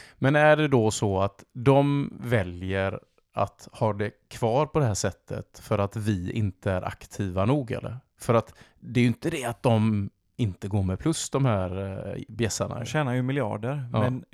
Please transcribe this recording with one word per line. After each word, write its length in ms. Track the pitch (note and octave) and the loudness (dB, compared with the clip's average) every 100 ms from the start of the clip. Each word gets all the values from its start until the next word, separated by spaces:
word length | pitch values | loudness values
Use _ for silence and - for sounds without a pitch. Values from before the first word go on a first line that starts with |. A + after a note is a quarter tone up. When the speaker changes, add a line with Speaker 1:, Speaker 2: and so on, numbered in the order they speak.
| - | -18
Speaker 1:
Men 220 | - C3 D3 | 0 2 6
är 200 | D3+ D3+ | 6 6
det 120 | D3+ | 6
då 220 | C3+ A2 | 4 4
så 300 | G2+ G#2+ F#2+ | 2 0 2
att 240 | G2 - - | 0 -2 -18
de 600 | - A#2+ C#3 C#3+ C#3+ C#3 - | -2 4 6 4 0 -2 -6
väljer 800 | B2 A#2 F2+ F2 F#2 F#2+ F#2+ - - _ _ - | -2 0 0 -6 -4 -2 -2 -4 -12 _ _ -4
att 320 | G2+ - - | -4 -6 -16
ha 200 | - A2 | -2 -2
det 180 | G2+ G#2 - - | 0 -6 -8 -16
kvar 380 | - A#2 B2 D3+ | -4 0 0 0
på 120 | D#3 | 0
det 80 | C3 | 0
här 80 | |
sättet 640 | G2 G2+ - - - - - | 0 -2 -6 -12 -12 -12 -14
för 200 | - G#2 | -4 -2
att 180 | G2+ A2+ | -2 -2
vi 340 | G#2 G2 F2+ | -2 -2 -2
inte 380 | A2 G#2 - - | -2 -4 -2 -2
är 100 | F#2 | -2
aktiva 600 | - - - - G2+ F2+ | -4 -10 -14 -6 -4 0
nog, 260 | G2+ D3 A#2 | 0 0 -2
eller? 260 | - - A#2+ _ - | -8 -8 -12 _ -12
För 140 | - | 0
att 200 | A#2 - - - _ | 2 2 -8 -20 _
det 200 | - A#2+ | -4 2
är 20 | |
ju 60 | B2 | 2
inte 220 | A2+ D#3+ | 2 -4
det 140 | E3 | -4
att 180 | A#2+ A#2 | -4 -2
de 480 | B2+ A2+ A2 G#2+ G2 _ _ - | 2 4 4 0 -4 _ _ -4
inte 320 | A#2 F2 G2+ | -4 -2 -4
går 140 | G2+ | -2
med 160 | F#2+ F#2+ | 0 0
plus, 320 | D#3+ E3 - | -2 -2 -2
de 140 | C3+ | 0
här, 600 | C3+ G#2 F#2 F#2 G2 G2 F#2 - | 2 0 -2 -6 -8 -8 -10 -10
eh, 60 | - | -10
bjässarna. 500 | A2 A2+ - G2+ - | -4 -2 -2 -4 -6
Speaker 2:
De 60 | |
tjänar 300 | A2+ C#3+ C#3 | -4 -2 0
ju 80 | B2 | 0
miljarder, 680 | B2+ C#3 A2+ G#2 A#2 D3 B2 | -2 -2 -2 -4 -6 -6 -4
Speaker 1:
Ja. 80 | A#2+ | 0
Speaker 2:
men 240 | B2 B2+ - | 0 -2 -8